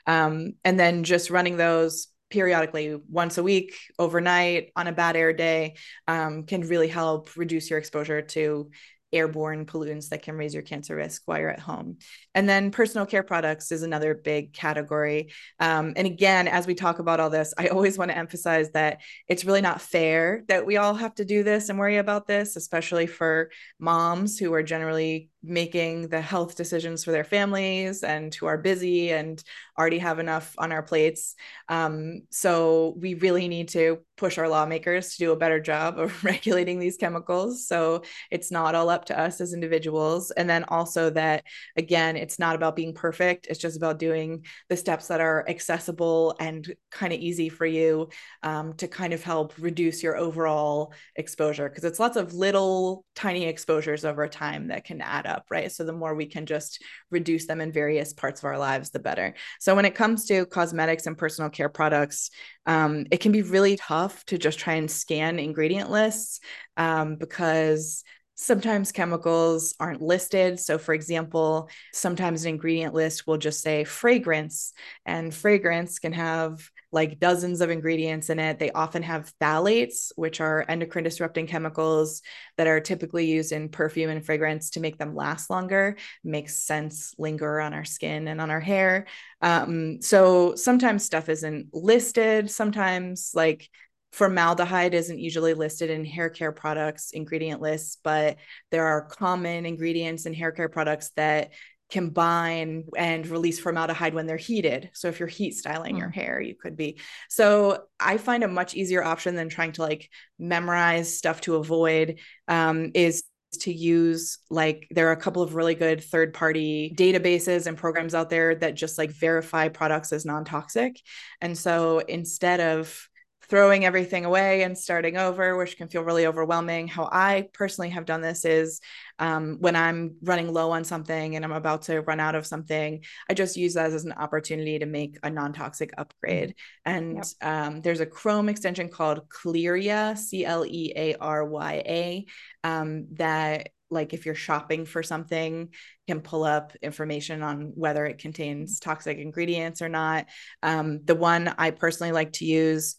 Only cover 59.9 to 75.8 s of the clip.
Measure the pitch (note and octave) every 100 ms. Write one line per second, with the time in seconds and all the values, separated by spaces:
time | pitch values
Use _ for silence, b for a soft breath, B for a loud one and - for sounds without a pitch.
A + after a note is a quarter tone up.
59.9 | F#3+ A3 A3+ - G3 F3+ F#3 E3+ E3 D#3+
60.9 | E3 E3 D#3 D#3+ D#3 D#3 - D3 D3 D#3
61.9 | D3+ C#3+ - - B B B - D#3+ D3+
62.9 | D3+ C#3+ E3 A3 G#3+ F3+ F#3 G3 G3 -
63.9 | D#3 F#3+ - - F#3 D3+ D#3 - D#3+ D#3
64.9 | - - D3+ D#3 E3 D3+ D3+ D#3 F#3+ G3+
65.9 | G#3 A3 G#3+ - - B B B - E3
66.9 | D#3+ D#3 D#3 D#3+ - E3+ D#3+ D#3 D#3 D#3
67.9 | - - b b - - A3 A3+ G#3 G3
68.9 | - E3+ E3 E3+ E3 E3 E3 D#3 - D#3+
69.9 | C#3 D#3 F3+ F#3 G3 F#3 F3 - D#3+ D#3+
70.9 | D#3 D#3 E3 D#3+ D#3+ D#3+ D#3 D#3+ B B
71.9 | - F#3 F3 F3+ E3 E3 D#3 D#3+ E3 D#3+
72.9 | D#3 D#3+ D#3 - D#3 D3+ D3+ D#3+ D3+ D3+
73.9 | - A#3+ A#3+ F3 D#3 D#3 - - - B
74.9 | B - E3+ E3 D#3+ G#3 G3+ F3 E3+